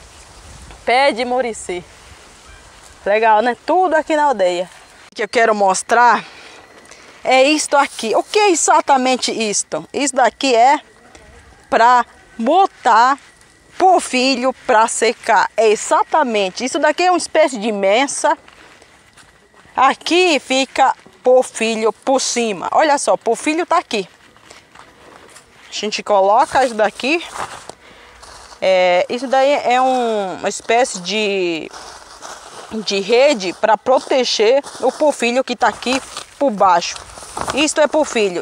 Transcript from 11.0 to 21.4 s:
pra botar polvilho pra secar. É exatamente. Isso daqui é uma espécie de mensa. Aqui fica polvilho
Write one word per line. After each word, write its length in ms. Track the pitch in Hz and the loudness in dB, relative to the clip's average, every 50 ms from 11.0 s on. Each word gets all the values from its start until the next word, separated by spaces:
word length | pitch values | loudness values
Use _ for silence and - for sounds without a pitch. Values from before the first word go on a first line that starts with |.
| - - - - - - - - - - - - _ _ | -20 -20 -20 -20 -20 -20 -20 -20 -20 -20 -20 -20 _ _
pra 360 | - - 226 262 247 247 233 - - - _ _ - - | 2 4 4 4 4 4 2 -2 -8 -20 _ _ -10 -4
botar 800 | 226 233 311 370 392 370 - - - 254 220 220 233 262 277 277 - - _ _ _ _ _ _ _ _ - - | -2 2 2 2 2 2 -2 -2 0 2 4 4 4 4 2 -2 -6 -12 _ _ _ _ _ _ _ _ -4 0
polvilho 720 | 349 381 359 381 - - - 254 247 269 269 233 247 262 254 - - - | 2 4 4 4 2 0 -2 -2 0 0 0 0 -2 -4 -4 -4 -2 0
pra 200 | 254 214 220 233 | 2 2 2 2
secar. 640 | - - - 220 233 - - - 226 190 - - - - | 0 -2 -2 -2 -2 -2 -2 0 2 2 2 0 0 0
É 100 | 226 220 | 2 2
exatamente. 920 | 208 220 - - 311 320 427 - - 320 302 247 226 208 196 185 180 - 226 | 2 0 0 0 0 0 0 0 0 0 0 0 0 -2 -2 -4 -4 -6 -6
Isso 140 | 254 - 339 | -6 -2 0
daqui 240 | 294 302 294 - | 0 0 0 0
é 80 | 349 359 | 0 0
uma 80 | 359 339 | 0 0
espécie 400 | - - - 320 311 311 269 220 | -2 -2 0 0 0 0 0 -4
de 140 | 294 240 | -6 -4
mensa. 640 | 214 202 196 190 202 233 269 269 - - - 294 220 - - - - - - - - - - - _ _ _ _ _ - - _ _ _ _ _ _ - - - - | -4 -2 0 2 2 2 0 -2 -2 -2 -2 -2 -2 -2 -6 -14 -20 -20 -20 -20 -20 -20 -20 -20 _ _ _ _ _ -20 -20 _ _ _ _ _ _ -20 -20 -10 -2
Aqui 640 | - 254 285 262 - - - 311 349 370 359 311 254 | 0 2 2 0 -2 -4 -2 0 2 2 2 0 0
fica 560 | - - 254 262 269 - - - 285 254 - - - - - _ - | -2 -2 -2 -2 -2 -2 -2 0 0 0 0 -2 -8 -20 -20 _ 0
polvilho 680 | 247 254 254 | 2 4 4